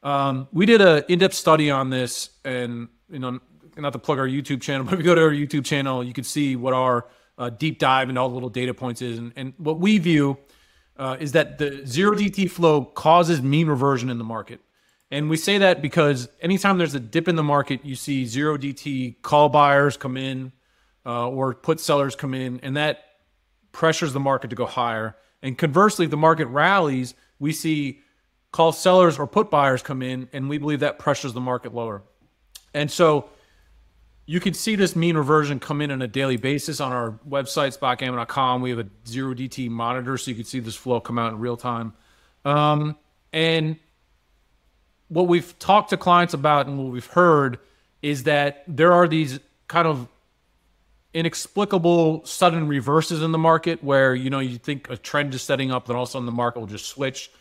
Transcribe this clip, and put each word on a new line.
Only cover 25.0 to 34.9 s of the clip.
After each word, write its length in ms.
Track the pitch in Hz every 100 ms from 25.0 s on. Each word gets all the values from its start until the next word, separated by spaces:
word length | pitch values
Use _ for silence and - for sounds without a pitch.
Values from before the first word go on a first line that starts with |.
| 110 - _ _
And 160 | 131 127
conversely, 500 | 165 143 208 202 165
if 40 |
the 60 | 147
market 300 | 160 160 139
rallies, 680 | 131 160 202 160 131 127 - _ _
we 140 | 143
see 480 | 156 165 156 143 - _ _ _ _ _
call 220 | - 165
sellers 460 | 156 185 185 180 139
or 80 | 143
put 240 | - 214
buyers 320 | 151 139 127
come 200 | - 131
in, 260 | 127 127 127
and 160 | 143 135
we 100 | 147
believe 220 | 147 147
that 180 | 143 -
pressures 340 | - 143 139
the 80 | 123
market 320 | 127 123 120
lower. 300 | 120 113 101 101 _ _ _ _ - _
And 160 | 147 151
so 400 | - 170 147 - _ _ _ _ _ _ _ _ _ -
you 140 | 165
can 120 | 196
see 220 | 165 -
this 200 | 214 190